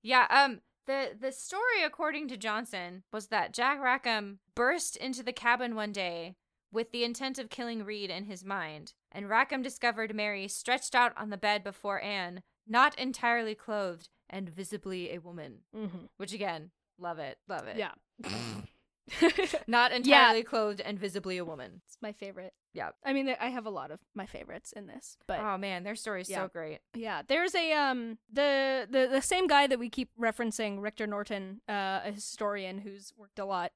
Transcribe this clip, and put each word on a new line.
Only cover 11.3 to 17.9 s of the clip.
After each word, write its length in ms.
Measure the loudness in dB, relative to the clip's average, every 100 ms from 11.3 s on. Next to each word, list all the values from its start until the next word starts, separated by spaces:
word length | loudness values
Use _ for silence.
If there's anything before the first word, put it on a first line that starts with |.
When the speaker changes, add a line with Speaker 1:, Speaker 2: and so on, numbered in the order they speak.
Speaker 1:
the 60 | 0
bed 280 | 2 2
before 360 | -2 -6 -4 -4
Anne, 400 | -4 -4 -6 -10 _ _ 0
not 280 | 4 4 4
entirely 560 | -6 0 2 2 0 -6
clothed 520 | -4 -2 -2 -6 -16 _ _
and 180 | -10 -10
visibly 640 | -10 -8 -8 -6 -6 -6
a 60 | -10
woman. 440 | -12 -14 -14 -16 _
Speaker 2:
Mm-hmm. 320 | -10 -8 -8 -16 _
Speaker 1:
Which, 140 | -10
again, 380 | -4 -4 -4 -10 _ _ _
love 200 | -8 -6
it, 200 | -8 -10 -8
love 180 | -8 -6
it. 100 | -6
Speaker 2:
Yeah. 180 | -6